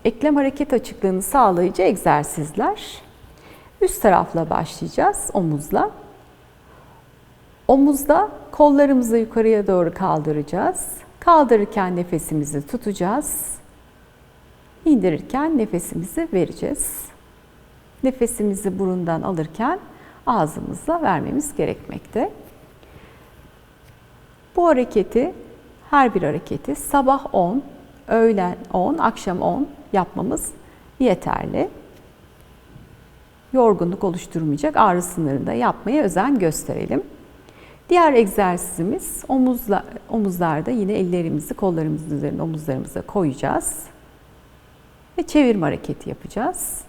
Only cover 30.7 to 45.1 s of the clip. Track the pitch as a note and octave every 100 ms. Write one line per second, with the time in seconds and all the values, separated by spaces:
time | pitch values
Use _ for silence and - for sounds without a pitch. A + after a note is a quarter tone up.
30.7 | - - - B3+ F3+ - - - - F#4+
31.7 | - - - - - - - - - -
32.7 | - - - - - - _ - C4 A3+
33.7 | F3+ F3 G3 G3 E3+ - E3+ D#3 D3 D#4
34.7 | - G#3+ F3+ F3 - D3+ C3+ - A#3 A#3
35.7 | - G3+ D4 G#3 F3+ A#3+ C4 E3+ D3+ -
36.7 | - - D#4+ - - - - - - -
37.7 | - - F4 D#4+ B3+ G3+ G#3 F#3+ F3 -
38.7 | - E3+ F4 - - - C4 B3+ A#3+ -
39.7 | G3 - A#3 - A3+ G3 F3+ E3+ D3+ E3
40.7 | B3 G3 G#3+ F3+ F3 E3 D3+ D#3 - G3
41.7 | E3 D#3 D#3 D#3+ D3 D3 E3 E3 D#3 D3+
42.7 | C3 - - - G#3 E3 B2 C#3 F4 -
43.7 | - - - - - - - - _ _
44.7 | _ _ - _